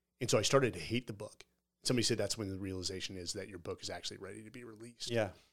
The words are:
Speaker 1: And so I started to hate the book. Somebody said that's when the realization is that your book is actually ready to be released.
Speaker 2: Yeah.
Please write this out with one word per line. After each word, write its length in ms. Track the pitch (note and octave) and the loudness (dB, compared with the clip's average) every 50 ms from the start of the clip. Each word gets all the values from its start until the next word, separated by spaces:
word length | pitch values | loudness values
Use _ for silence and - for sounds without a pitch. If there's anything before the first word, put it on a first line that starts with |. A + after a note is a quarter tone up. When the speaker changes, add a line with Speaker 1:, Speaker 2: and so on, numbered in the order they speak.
| _ _ _ - | _ _ _ -4
Speaker 1:
And 100 | C3+ - | 0 4
so 80 | - A2+ | 4 6
I 40 | |
started 320 | G2+ - - C#3 C3+ A2+ F#2 | 6 8 6 8 6 6 0
to 40 | F2+ | 0
hate 260 | D#2+ - A2+ B2 - | -2 0 0 0 0
the 60 | - | -2
book. 320 | G#2+ G2 G#2+ - - - - _ _ _ _ _ _ _ | -8 -8 -8 -12 -14 -18 -20 _ _ _ _ _ _ _
Somebody 220 | - - C3 A#2+ G#2 | 0 2 4 4 4
said 140 | - A#2 G#2 | 4 4 2
that's 180 | G2+ G2 - A#2 | 2 -2 0 -2
when 100 | G#2+ F#2+ | -2 -4
the 80 | G2 | -2
realization 600 | F#2 G2+ F#2+ F#2+ F#2 F2+ F2 F#2+ F#2 - - G2 | -4 -4 -4 -4 -2 -4 -4 -4 -4 -6 -6 -6
is 160 | F#2 F2 F2 | -6 -6 -4
that 160 | - G2 F#2+ A2 | -4 -6 -6 -8
your 100 | G2 F2 | -10 -10
book 240 | - - F#2 - | -6 -6 -6 -6
is 80 | - - | -6 -8
actually 280 | F#2 F2 - - G#2 G2+ | -8 -6 -6 -8 -8 -8
ready 240 | G2 F#2 G#2 A2 | -10 -10 -10 -12
to 80 | A2 G#2+ | -14 -14
be 120 | G#2+ B2+ A#2+ | -14 -14 -14
released. 460 | A#2 A2 G#2+ A2+ A#2+ A#2+ - - A#2+ | -14 -14 -14 -14 -14 -10 -8 -4 2
Speaker 2:
Yeah. 200 | A#2 A#2 G#2+ F#2+ E2+ - - _ | 4 4 4 2 0 -10 -20 _